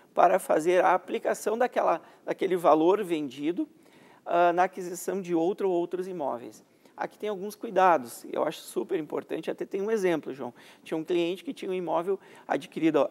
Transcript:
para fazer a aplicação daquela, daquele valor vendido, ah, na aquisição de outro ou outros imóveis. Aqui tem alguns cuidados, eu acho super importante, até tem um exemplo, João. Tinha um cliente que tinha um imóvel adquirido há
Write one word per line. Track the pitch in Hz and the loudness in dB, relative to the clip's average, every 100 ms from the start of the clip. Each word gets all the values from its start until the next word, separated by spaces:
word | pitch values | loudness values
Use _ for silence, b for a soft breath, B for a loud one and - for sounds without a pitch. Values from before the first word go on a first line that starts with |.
| B | B
para | - 180 185 | 4 4 4
fazer | - 180 165 180 170 | 2 2 4 4 4
a | |
aplicação | 180 - 220 - 208 208 233 | 2 0 -4 -2 -2 -2 0
daquela, | 247 240 - 165 B B | 0 0 0 0 B B
daquele | - 170 - 180 | -8 -2 0 4
valor | 165 156 165 202 | 6 6 6 4
vendido, | 175 160 143 131 147 196 311 _ B B B B - | 0 -4 -4 -6 -4 -4 -6 _ B B B B -2
ah, | 170 175 | 2 4
na | 170 | 4
aquisição | 185 - 175 175 - 190 | 0 -2 -10 -10 -6 -6
de | 175 165 | -2 0
outro | 170 202 196 | 0 0 0
ou | 175 | 0
outros | 175 185 185 | -2 -6 -6
imóveis. | 180 135 120 110 95 _ b b - | -6 -6 -6 -10 -18 _ b b -10
Aqui | - - | -10 -8
tem | 208 | -8
alguns | 190 208 - | -8 -10 -10
cuidados, | 233 180 185 156 117 - - | -4 4 6 4 0 -14 -8
eu | - | -2
acho | 151 - | -2 -4
super | - - 113 185 | -8 -6 -4 -4
importante, | 156 139 - 156 170 | -4 -8 -6 -8 -6
até | - 175 | -8 -6
tem | 196 | -6
um | 208 | -2
exemplo, | 226 185 160 - | 0 0 0 -4
João. | 135 123 - B B | -10 -10 -12 B B
Tinha | - 160 | -8 -6
um | |
cliente | 160 175 170 190 | -2 0 0 -4
que | - | -8
tinha | - 196 | -10 -6
um | |
imóvel | 185 165 160 175 190 B B B | -6 -2 -2 -2 -4 B B B
adquirido | - - - 160 147 | -6 -6 -2 2 4
há | 135 | 2